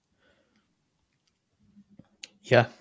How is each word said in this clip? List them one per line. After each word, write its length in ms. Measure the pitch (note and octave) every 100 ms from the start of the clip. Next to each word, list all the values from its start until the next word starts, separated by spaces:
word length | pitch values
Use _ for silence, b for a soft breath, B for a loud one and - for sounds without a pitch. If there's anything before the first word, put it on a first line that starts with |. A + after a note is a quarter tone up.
| _ _ - - - - _ _ _ _ _ _ _ _ _ _ - - - - - - - -
Yeah, 240 | - A#2+ A#2 B